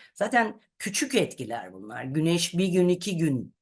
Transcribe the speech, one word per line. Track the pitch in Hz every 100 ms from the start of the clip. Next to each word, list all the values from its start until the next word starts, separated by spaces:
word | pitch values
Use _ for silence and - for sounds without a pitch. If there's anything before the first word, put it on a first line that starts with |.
| -
Zaten | - 214 240 220 - _ -
küçük | 202 196 269
etkiler | 254 156 - 110 117 92
bunlar. | 92 107 120
Güneş | 131 147 160 170 170 175
bir | 185
gün, | 180 180
iki | 180 202 170
gün, | 160 131 - _